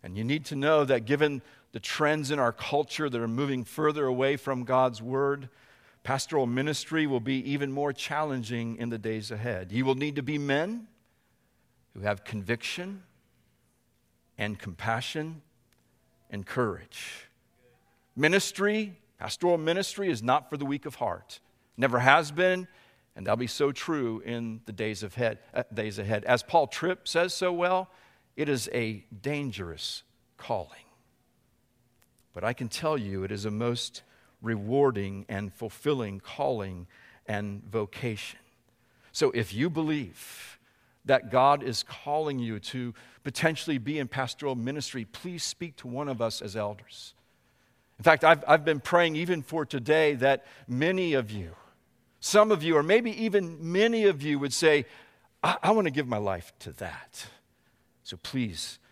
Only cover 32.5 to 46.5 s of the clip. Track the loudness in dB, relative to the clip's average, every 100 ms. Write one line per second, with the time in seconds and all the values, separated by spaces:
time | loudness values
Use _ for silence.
32.5 | -2 -6 -4 -2 -2 -2 -4 -4 -4 -4
33.5 | -2 -2 -2 -6 -12 _ _ _ _ -4
34.5 | -4 0 4 4 2 -4 -6 -6 -6 -6
35.5 | -8 -12 -6 -2 -2 -2 -8 -12 -4 -2
36.5 | -2 -4 -8 -14 -18 -20 -20 -6 -4 -4
37.5 | -8 -6 -4 -4 -4 -6 -6 -10 -16 _
38.5 | _ _ _ _ _ _ 0 2 2 -2
39.5 | -2 -2 0 -2 -2 -4 -12 -18 -18 -18
40.5 | -20 _ _ _ _ 4 4 4 6 6
41.5 | 6 2 -4 -6 -12 -4 -2 -2 -2 -4
42.5 | -6 -6 -6 -8 -10 -20 -12 -10 0 0
43.5 | 0 -2 -2 -2 -4 -4 -4 -4 -4 -4
44.5 | -2 -2 -4 -6 -8 -10 -10 -10 -8 -8
45.5 | -8 -12 -12 -10 -6 -4 -2 -2 -2 -8